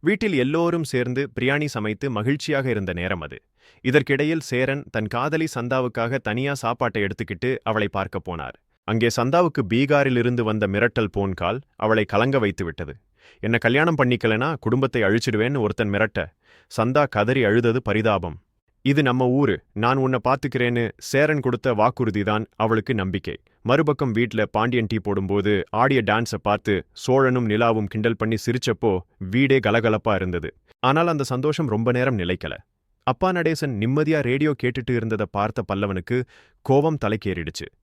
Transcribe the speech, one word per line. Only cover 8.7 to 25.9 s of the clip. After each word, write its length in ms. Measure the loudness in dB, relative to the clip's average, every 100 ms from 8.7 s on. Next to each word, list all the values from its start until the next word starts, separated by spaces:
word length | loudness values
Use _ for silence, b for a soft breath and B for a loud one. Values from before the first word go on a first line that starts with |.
| _
அங்கே 260 | -4 0 2 2
சந்தாவுக்கு 460 | 2 2 2 0 -2
பீகாரிலிருந்து 720 | 0 2 2 2 2 0 0
வந்த 260 | -2 0 0
மிரட்டல் 440 | 2 0 0 -2
போன் 220 | -2 -4
கால் 260 | -2 -4 -4 -8 _
அவளை 300 | 0 2 2
கலங்க 340 | 2 2 2
வைத்து 240 | 0 -2 -8
விட்டது. 280 | -8 -12 -12 _ b b b
"என்ன 180 | -2 0
கல்யாணம் 400 | 2 2 2 2
பண்ணிக்கலனா 560 | 2 2 2 0 -2 -4
குடும்பத்தை 420 | 0 0 0 2
அழிச்சிடுவேன்னு 580 | 2 2 2 0 0 0
ஒருத்தன் 320 | -2 -2 -2
மிரட்ட." 260 | 2 0 -2 -8 _ b b b
சந்தா 320 | -2 0 2 2
கதறி 360 | 2 0 2
அழுதது 360 | 4 4 4 0
பரிதாபம். 540 | 0 0 2 0 -2 -10 _ _ _ _ 0
"இது 160 | 2
நம்ம 240 | 4 2 2
ஊரு, 280 | 2 2 0 _
நான் 240 | -4 0 2
உன்னை 220 | 0 0
பாத்துக்கிறேன்னு" 600 | 0 0 -2 -2 0 0 -2 -6
சேரன் 420 | -2 2 2 2
கொடுத்த 340 | 0 0 0
வாக்குறுதிதான் 720 | 2 2 2 -2 0 0 0 -2 _
அவளுக்கு 380 | 0 0 0
நம்பிக்கை. 420 | -4 -2 -4 -6 -12 _ _
மறுபக்கம் 500 | 0 2 2 0 0
வீட்ல 340 | 0 0 0 -2
பாண்டியன் 400 | 0 0 0 0
டீ 100 | -2
போடும்போது 480 | -2 -2 0 0 2 0 0
ஆடிய 320 | 0 2